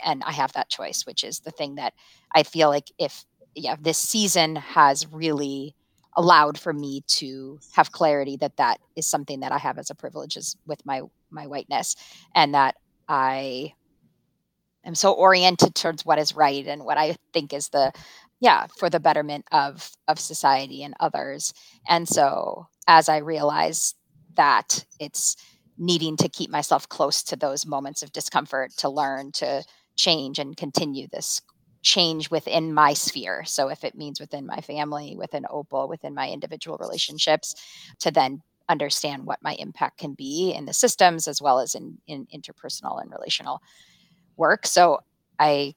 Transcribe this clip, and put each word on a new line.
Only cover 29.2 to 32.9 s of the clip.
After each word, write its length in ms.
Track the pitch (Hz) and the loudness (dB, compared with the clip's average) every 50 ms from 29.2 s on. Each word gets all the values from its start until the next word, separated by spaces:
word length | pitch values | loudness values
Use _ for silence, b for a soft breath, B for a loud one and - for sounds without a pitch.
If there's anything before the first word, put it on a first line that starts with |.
| 139 139 | -8 -8
to 320 | - - 151 135 139 135 139 b b b b b - | -8 -6 -4 -4 -4 -6 -6 b b b b b -4
change 420 | - - 185 165 156 139 131 143 - | 0 2 2 2 0 0 -6 -6 -6
and 180 | 143 139 135 | -8 -8 -10
continue 500 | - - 143 - - 165 147 135 135 123 - | -10 -8 -4 -2 -2 -2 -2 -6 -8 -10 -10
this 340 | - - - - - - _ _ _ _ _ _ _ _ | -12 -10 -6 -6 -6 -6 _ _ _ _ _ _ _ _
change 480 | - - - 190 175 165 160 156 151 - | 2 2 4 4 4 2 0 -4 -4 -4
within 440 | 165 156 - - - 165 160 160 151 | -4 -4 -2 0 0 0 0 2 4
my 200 | 151 151 143 | 4 4 4